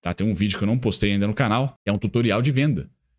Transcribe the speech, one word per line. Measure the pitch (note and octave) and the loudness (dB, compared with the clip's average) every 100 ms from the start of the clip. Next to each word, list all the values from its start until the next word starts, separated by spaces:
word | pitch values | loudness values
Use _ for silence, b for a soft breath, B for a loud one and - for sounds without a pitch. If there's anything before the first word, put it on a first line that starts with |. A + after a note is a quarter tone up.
| F2 | -6
tá? | |
Tem | F2+ G#2+ | -2 -2
um | F2 | 0
vídeo | G#2 F#2+ | 0 0
que | |
eu | G2+ | 0
não | B2 | 0
postei | A2+ - G#2 | 0 0 0
ainda | G2+ G2+ | 2 0
no | |
canal, | G#2+ A#2+ A2+ C3+ - | 0 0 0 -2 -4
que | - | -4
é | |
um | G2+ | -2
tutorial | G#2+ A#2 A#2+ G2+ | 0 0 2 2
de | C3 | 2
venda | C3 D3 F#2+ - _ _ | 2 0 0 -6 _ _